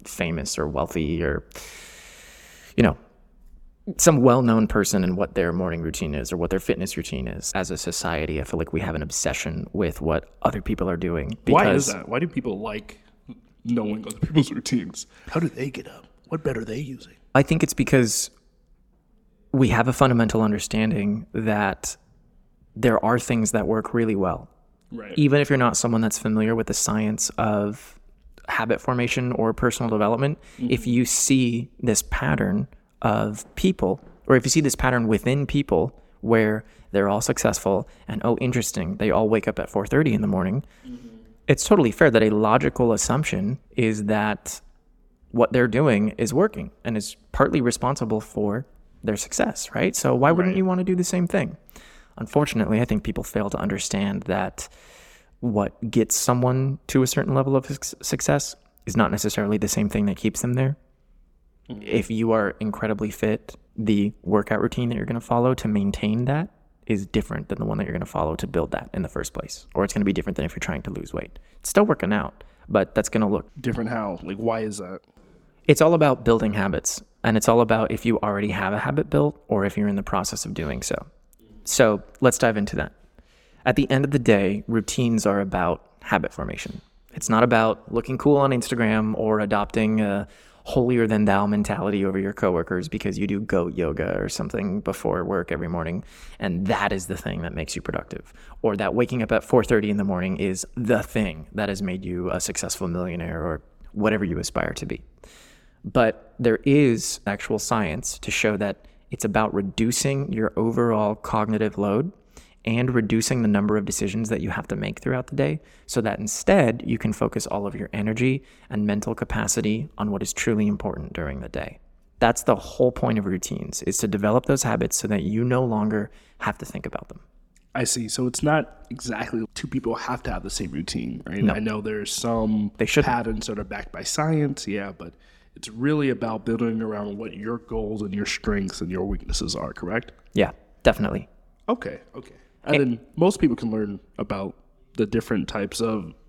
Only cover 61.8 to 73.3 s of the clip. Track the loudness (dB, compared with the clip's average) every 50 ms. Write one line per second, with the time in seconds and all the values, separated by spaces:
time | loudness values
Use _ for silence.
61.8 | -6 -2 -2 -2 0 0 -2 0 2 2 2 2 2 0 -2 -2 -4 -4 -4 -2
62.8 | -2 -2 -2 -2 -4 -6 -4 -2 0 0 0 -2 -4 -12 -20 -20 _ _ _ -2
63.8 | 0 2 2 4 2 0 -2 -4 -2 0 2 2 2 2 0 0 0 0 0 -2
64.8 | -2 -2 -2 -4 -4 -4 -4 -6 -2 0 2 2 4 2 2 0 0 0 0 2
65.8 | 2 0 0 0 0 0 0 0 0 0 0 0 -2 -4 -8 _ _ _ _ _
66.8 | _ -2 -2 -2 -2 -2 -2 -2 -2 -2 -4 -8 -6 -6 -6 -4 -4 -2 -2 -2
67.8 | -2 -4 -4 -6 -6 -4 -2 -2 -2 0 -2 -4 -6 -2 -2 -2 0 0 -2 -6
68.8 | -6 -6 -6 -6 -6 -4 -6 -6 -8 -6 -8 -10 -10 -10 -12 -16 -16 -6 -2 -2
69.8 | 0 0 0 0 0 2 0 0 -2 -2 -4 -4 -4 -4 -4 -6 -6 -6 -6 -6
70.8 | -6 -8 -8 -8 -8 -8 -8 -8 -8 -8 -12 -20 -20 _ _ -12 -10 0 4 4
71.8 | 4 4 2 0 0 0 0 0 -2 -4 -8 _ -20 -20 _ _ -6 0 2 2
72.8 | 2 2 2 0 0 0 0 0 2 2